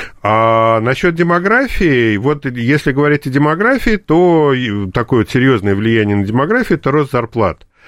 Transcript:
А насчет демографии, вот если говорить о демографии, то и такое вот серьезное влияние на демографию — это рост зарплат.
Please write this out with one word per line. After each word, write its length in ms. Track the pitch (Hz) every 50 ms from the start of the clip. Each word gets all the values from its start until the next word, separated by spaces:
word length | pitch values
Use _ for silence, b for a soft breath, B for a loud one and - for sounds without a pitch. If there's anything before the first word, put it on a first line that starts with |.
| B B B - -
А 580 | 101 110 110 113 113 113 113 113 113 113 113
насчет 340 | 110 120 135 - - 180 170
демографии, 1000 | 165 175 170 175 175 175 202 220 247 277 240 - - 202 165 139 123 117 113 107 98
вот 260 | 107 139 151 147 -
если 480 | 135 123 123 117 120 143 151 - 147 135
говорить 340 | 135 147 147 147 147 -
о 40 | 143
демографии, 680 | 127 139 147 151 156 170 208 233 277 240 - 240 220
то 560 | 196 - - 151 170 180 180 170 160 151 143 135
и 380 | 127 127 117 101 101 101 95
такое 300 | - 123 117 - 131 117
вот 100 | 104 -
серьезное 440 | - 131 127 135 131 110 92 104 98
влияние 420 | 98 107 113 113 113 107 104 101
на 80 | 101 98
демографию — 540 | 98 110 123 139 165 220 233 233 - 180 151
это 120 | - 139
рост 200 | 135 151 147 135 -
зарплат. 540 | 123 117 113 - 117 107 90 80 - - _ B B B